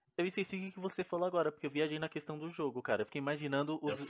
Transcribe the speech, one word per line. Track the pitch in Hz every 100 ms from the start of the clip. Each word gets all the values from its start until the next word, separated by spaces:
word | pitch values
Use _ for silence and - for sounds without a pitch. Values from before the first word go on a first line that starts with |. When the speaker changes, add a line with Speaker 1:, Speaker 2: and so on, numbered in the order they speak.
| _ -
Speaker 1:
eu |
esqueci | 180 190 185 190
o |
que | 190
que | 185
você | 190 -
falou | 180 175 180
agora, | 175 156
porque | 151 147
eu |
viajei | 143 151 156
na | 160
questão | 156 - 151
do | 160
jogo, | 165 147 120
cara. | - 104
Eu | 107
fiquei | 147
imaginando | 139 147 147 139 147 156
os, | 147
Speaker 2:
Eu | 135